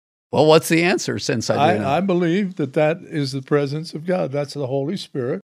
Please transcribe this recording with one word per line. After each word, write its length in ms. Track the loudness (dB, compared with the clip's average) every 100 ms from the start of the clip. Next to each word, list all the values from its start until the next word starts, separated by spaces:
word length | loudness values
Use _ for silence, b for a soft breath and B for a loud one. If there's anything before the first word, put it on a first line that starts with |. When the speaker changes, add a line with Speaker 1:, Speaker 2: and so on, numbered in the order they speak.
| _ _ _
Speaker 1:
Well, 140 | 4 6
what's 220 | 6 6
the 140 | 2
answer 360 | 2 0 -2 -4
since 300 | -2 -2 0
I 40 |
do 60 | 2
Speaker 2:
I, 180 | 2 2
Speaker 1:
know? 100 | 0
Speaker 2:
I 120 | 0
believe 560 | 0 0 2 0 -2 -4
that 160 | -4
that 260 | 2 0 0
is 280 | -6 -6 -4
the 100 | -6
presence 520 | 0 0 0 -4 -8
of 120 | -10 -4
God. 260 | -2 -2
That's 220 | -4 -6
the 120 | -6 -4
Holy 300 | -4 -4 -6
Spirit, 440 | -8 -6 -6 -6 -10